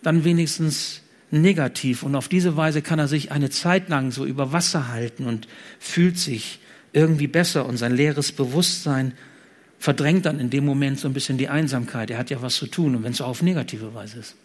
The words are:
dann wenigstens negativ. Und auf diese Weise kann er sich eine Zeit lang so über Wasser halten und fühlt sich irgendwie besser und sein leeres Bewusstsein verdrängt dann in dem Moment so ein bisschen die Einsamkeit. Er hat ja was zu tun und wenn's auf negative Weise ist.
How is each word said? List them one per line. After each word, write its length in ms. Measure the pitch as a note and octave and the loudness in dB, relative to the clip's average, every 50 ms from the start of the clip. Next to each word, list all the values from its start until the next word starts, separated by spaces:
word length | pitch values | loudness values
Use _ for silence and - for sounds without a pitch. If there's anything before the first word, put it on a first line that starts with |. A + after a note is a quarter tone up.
dann 220 | - E3 D#3+ E3 D3+ | 2 4 4 4 4
wenigstens 760 | E3+ F3 E3+ E3+ D3+ - - E3 D#3 D3 - - - - - - _ _ _ _ _ | 4 4 4 2 2 0 0 0 0 0 -2 -4 -8 -10 -14 -18 _ _ _ _ _
negativ. 760 | - D3+ D#3 F#3+ G3 E3 D3 B2 - - - C3+ B2 B2 - | 2 4 6 6 6 4 2 0 -2 -2 -2 0 -2 0 -2
Und 120 | C#3 C#3 | -2 -2
auf 140 | C#3 B2 - | -2 -2 0
diese 260 | - F#3 F3+ F3+ D#3+ | 2 2 4 4 2
Weise 260 | D3 D#3+ D#3 D3 D#3 | 2 2 2 2 0
kann 180 | D3+ - E3 D#3 | 0 0 0 2
er 100 | D3+ C#3 | 2 2
sich 240 | D3 D3+ C#3 - C#3 | 2 0 -2 -2 0
eine 160 | D3 C#3+ B2+ | 0 0 0
Zeit 400 | - - - E3+ F3+ F#3+ F#3 F#3 | 0 -2 0 2 2 2 2 0
lang 220 | D#3+ C#3 C3 C3 | -2 0 0 -2
so 120 | A#2+ C3 C3+ | -4 -4 -6
über 300 | C3+ C3 C3+ C#3 C3 C3+ | -6 -2 -2 -4 -2 0
Wasser 340 | E3+ F3 - - E3+ C3+ A#2+ | 0 0 0 0 0 -2 -2
halten 380 | A#2+ A2+ A#2 A#2 - - C#3+ | -4 -6 -6 -6 -6 -6 -4
und 240 | B2 A#2 A2 - - - - - - - - | -4 -4 -4 -6 -10 -20 -20 -20 -20 -20 -16
fühlt 400 | - - - E3+ F3 F3+ F3 F3+ | -14 -6 2 4 4 4 4 0
sich 420 | - D3+ C3 G#2+ - - - - - - - - - _ _ | -4 -4 -4 -6 -6 -10 -14 -16 -20 -20 -20 -20 -20 _ _
irgendwie 340 | D3 D#3 D#3+ D#3+ D3 C#3+ C#3 | 4 4 4 4 2 0 2
besser 380 | D3 D#3+ F3 F3 - D#3+ C3 | 2 2 2 2 2 -2 -2
und 100 | C3 A#2+ | -2 -4
sein 180 | A#2+ A#2 A#2+ B2 | -2 0 0 2
leeres 380 | B2 D3 D3+ D3 C#3+ C#3+ - | 2 2 2 2 0 -2 -4
Bewusstsein 800 | - - C#3 B2 B2+ D#3+ F3+ - - - - D#3 C#3 C3 C3 C3 B2 - - - - - - - _ _ _ _ _ _ | -2 -2 -4 0 2 2 2 2 0 -2 -2 -2 0 0 0 -2 -4 -8 -16 -20 -20 -20 -20 -20 _ _ _ _ _ _
verdrängt 460 | - - C3+ A#2+ D3 D3 E3+ F#3+ F3+ | 0 0 0 2 2 4 4 4 2
dann 140 | F3+ C#3+ - | 0 -2 -2
in 100 | B2+ B2 | -2 -2
dem 160 | A2+ C#3 C#3+ | 0 0 2
Moment 340 | C#3+ C#3 C#3 C#3+ C#3 C#3 C#3 | 2 2 2 0 0 -2 -2
so 80 | - C#3+ | -4 -4
ein 60 | C3+ | -4
bisschen 240 | C3+ C3 - C3+ B2+ | -4 -2 -2 -2 -2
die 100 | C3 C3+ | -2 0
Einsamkeit. 640 | C#3+ D3 D#3+ C#3+ B2 B2 A#2+ A#2+ - B2 A2 G#2+ | 0 0 0 0 0 -2 -4 -4 -6 -6 -6 -6
Er 60 | A#2 A#2 | -4 -6
hat 120 | B2 - | -6 -6
ja 120 | C#3+ B2+ | -6 -6
was 140 | A#2+ B2+ - | -4 -4 -4
zu 120 | - - A#2+ | -4 -4 -6
tun 280 | - - F3 D3 B2+ | -2 0 0 2 2
und 80 | A#2+ A2 | 0 -2
wenn's 180 | B2 B2 B2 | -4 -4 -4
auf 200 | C3+ B2 B2+ - | -4 -6 -4 0
negative 540 | - F3 F#3 E3 B2 - - G#2+ A2 A2 A2 | 0 2 2 0 -2 -4 -8 -10 -10 -10 -12
Weise 240 | A#2 G#2 G#2+ A2 A#2+ | -12 -14 -14 -16 -16
ist. 160 | G#2+ - - _ _ | -18 -18 -20 _ _